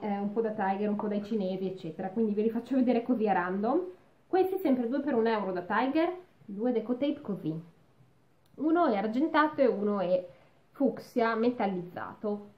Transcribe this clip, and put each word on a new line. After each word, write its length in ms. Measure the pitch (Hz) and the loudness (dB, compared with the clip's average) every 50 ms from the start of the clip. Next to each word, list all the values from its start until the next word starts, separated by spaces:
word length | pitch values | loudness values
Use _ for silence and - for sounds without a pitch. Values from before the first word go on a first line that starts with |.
| - | -4
eh, 160 | 208 202 202 | -2 -2 -2
un 120 | 202 202 - | -2 -2 -2
po' 80 | 233 226 | -2 -2
da 80 | 220 | -2
Tiger, 360 | 214 220 196 190 196 196 208 | -2 -2 -2 0 0 0 0
un 100 | 208 208 | -2 -2
po' 120 | 208 220 208 | -2 -2 -2
dai 160 | 208 202 202 | -2 -4 -2
cinesi, 420 | - 226 214 190 185 190 190 190 | -2 -2 -2 -2 -2 -2 -2 -4
eccetera. 440 | 185 185 - - 160 156 - 185 190 | -4 -6 -6 -10 -10 -8 -6 -8 -4
Quindi 240 | - 233 226 208 202 | -2 0 0 2 2
ve 80 | 208 214 | 2 0
li 80 | 226 | 0
faccio 240 | 226 233 - - 269 | 0 -2 -4 -2 0
vedere 280 | 262 240 240 233 233 247 | 2 2 4 2 2 2
così 240 | - 247 214 214 | 0 0 2 2
a 60 | 208 190 | 2 2
random. 480 | 175 175 185 190 196 208 233 277 349 359 - - - - - _ _ _ _ | 2 0 0 -2 -2 0 0 0 0 -2 -4 -8 -16 -20 -20 _ _ _ _
Questi 300 | - 381 370 381 381 381 | 2 2 2 2 0 0
sempre 280 | - 302 262 254 240 | 0 2 2 2 0
due 140 | 226 269 294 | 0 -2 -2
per 140 | - 294 269 | 0 0 2
un 120 | 226 220 | 2 2
euro 260 | 226 220 208 196 190 185 | 2 2 0 0 -2 -4
da 100 | 180 175 | -4 -4
Tiger, 520 | - 208 214 254 269 277 320 330 349 359 - - - _ _ - - | -2 0 0 2 2 2 2 2 0 0 -6 -12 -18 _ _ -16 -12
due 220 | 202 196 226 254 247 | -6 -2 0 0 0
deco 240 | 220 214 233 247 | 0 0 -2 -2
tape 240 | 247 285 294 - - | 0 0 0 -2 -2
così. 340 | - - 190 170 165 156 160 165 - - - _ _ _ _ _ - _ _ _ _ _ _ _ _ _ _ | -4 -6 -6 -4 -4 -4 -4 -6 -8 -14 -18 _ _ _ _ _ -20 _ _ _ _ _ _ _ _ _ _
Uno 320 | - 262 320 330 349 339 | -4 0 2 2 4 4
è 100 | 285 214 | 4 2
argentato 640 | 196 196 214 220 254 311 320 320 302 302 302 - - | 2 0 0 0 0 0 2 4 4 2 2 4 4
e 60 | 269 | 4
uno 340 | 226 196 196 208 208 208 202 | 4 4 2 0 0 0 0
è 260 | 180 175 185 180 - - - - - _ _ _ _ _ | 0 2 2 0 0 -2 -12 -20 -20 _ _ _ _ _
fucsia 640 | - - 277 233 220 - - - - 240 226 226 226 | -4 0 0 0 0 -2 -8 -6 0 0 2 2 2
metallizzato. 1160 | 220 226 247 247 - 214 202 190 180 175 - - - 110 90 - - - 208 208 208 208 208 - | 2 2 0 0 0 0 -2 -2 -2 -6 -8 -10 -10 -10 -10 -10 -8 -6 -6 -6 -6 -8 -14 -20